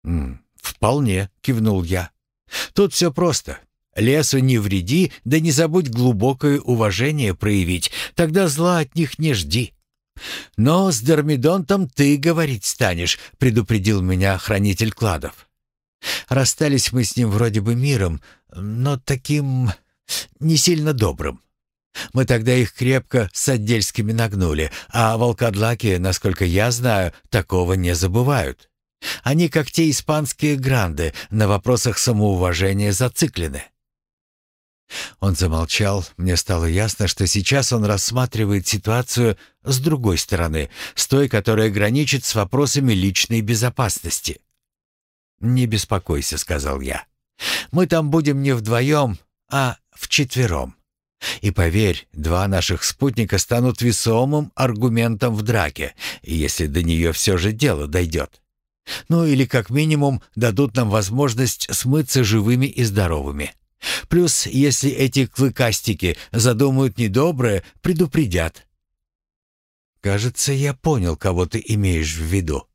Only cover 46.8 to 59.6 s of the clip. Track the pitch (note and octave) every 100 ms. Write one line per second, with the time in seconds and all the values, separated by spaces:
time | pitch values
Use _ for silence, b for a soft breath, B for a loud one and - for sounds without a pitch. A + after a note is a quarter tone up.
46.8 | C2+ C#2 - _ _ _ B B B D3+
47.8 | F3+ E3 D3+ E3 D3 C#3 C#3 B2 G#2+ A#2
48.8 | C3+ D3+ C3 F2+ _ _ _ C#3 C3 -
49.8 | _ - - - C3+ B2+ A#2 D#2 C2 -
50.8 | _ _ _ _ B B G#2 - E2+ F#2
51.8 | G#2 E2 - D2+ D#2 F2 G2 F#2+ - E2
52.8 | - - C#3 B2 G#2+ F#2+ - A#2 B2 A2+
53.8 | B2 A2 A#2 A2+ C3 D3+ D3+ - C3 G#2+
54.8 | B2 A#2 A#2 G#2+ B2 G#2+ G#2+ A2+ D2+ -
55.8 | C#2 B B B - E2 C#2+ - D#2 D2
56.8 | E2 E2 E2 D#2 - F2+ G2 A2 D3 D#2+
57.8 | D2 F2 E2+ D#2 C#2 _ _ _ _ _
58.8 | - B - E3+ D#3+ C3+ C3 B2+